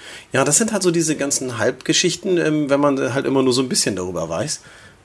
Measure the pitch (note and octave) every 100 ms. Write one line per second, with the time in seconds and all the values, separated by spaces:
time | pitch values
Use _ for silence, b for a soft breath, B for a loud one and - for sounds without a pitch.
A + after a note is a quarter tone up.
0 | B B B C3 D#3+ F#3 A3 G#3+ F#3 E3+
1 | D#3 D3+ C#3 - B2+ A#2 G#2+ - - D#3
2 | F3+ - G3+ F3 D#3 D3+ C#3 C#3 C#3+ C3+
3 | C3+ C3+ C3 C3+ C3 B2+ B2+ - - F#2+
4 | F#2 E2+ D#2+ E2 C#3 - B B B B